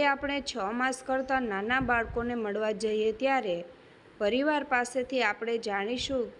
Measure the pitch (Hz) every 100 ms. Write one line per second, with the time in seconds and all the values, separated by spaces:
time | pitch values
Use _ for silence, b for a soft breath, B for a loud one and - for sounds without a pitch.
0 | 285 277 285 285 277 240 196 233 262 254
1 | - 262 269 262 233 196 214 254 247 240
2 | 226 233 240 240 214 202 220 202 214 214
3 | 220 220 269 269 214 170 - B B B
4 | - - 208 247 294 302 277 247 247 269
5 | 247 269 214 202 226 233 214 202 208 247
6 | - 262 208